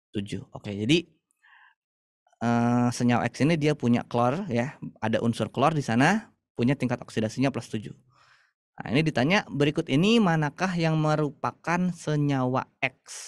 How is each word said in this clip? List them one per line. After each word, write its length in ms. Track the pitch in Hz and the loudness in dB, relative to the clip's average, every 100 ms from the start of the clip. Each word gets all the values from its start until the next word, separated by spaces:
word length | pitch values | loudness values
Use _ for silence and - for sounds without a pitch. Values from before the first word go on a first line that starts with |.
| _ 107 | _ -8
tujuh. 280 | 101 101 - - | -6 -8 -12 -14
Oke, 200 | 104 101 | -10 -4
jadi, 320 | 110 170 - _ _ _ _ _ _ _ _ _ _ _ _ - | 0 0 0 _ _ _ _ _ _ _ _ _ _ _ _ -6
eh, 460 | 117 117 120 123 123 | 0 2 2 2 2
senyawa 360 | - 120 117 110 | 2 2 2 0
X 120 | - | 0
ini 120 | 139 165 | 0 2
dia 200 | 147 147 | 0 0
punya 280 | 120 120 | 2 0
klor 440 | - 120 123 156 202 | 0 0 0 0 -2
ya, 240 | 117 127 - 156 - | -2 -4 -6 -16 -6
ada 240 | 110 110 | -2 0
unsur 280 | 117 113 107 | 0 -2 -2
klor 200 | - 143 | 0 0
di 120 | 156 | 0
sana, 480 | 131 117 151 214 - _ _ - | 0 2 4 2 -4 _ _ -2
punya 200 | 120 139 | 0 0
tingkat 240 | 123 120 | -2 -4
oksidasinya 520 | - 120 107 - 135 | -6 -4 -4 -2 -2
plus 160 | 123 - | -2 -6
tujuh. 240 | 113 113 - _ _ _ _ _ _ _ - | -8 -10 -16 _ _ _ _ _ _ _ -14
Nah, 120 | - | -2
ini 120 | 127 | 0
ditanya, 400 | 160 120 135 202 - | 0 2 2 0 0
"Berikut 440 | 139 147 147 160 | -2 0 0 0
ini 280 | 135 202 233 | 2 4 4
manakah 480 | 190 160 147 - 190 175 | 4 2 0 -2 -4 0
yang 200 | 160 160 | 0 2
merupakan 920 | 151 151 147 - 123 - 160 175 180 175 | 2 2 0 -4 -6 -6 -4 -2 -2 -4
senyawa 720 | - 151 143 135 127 127 - _ | -2 0 0 0 0 -2 -4 _
X?" 240 | 131 - - - | -6 -6 -18 -18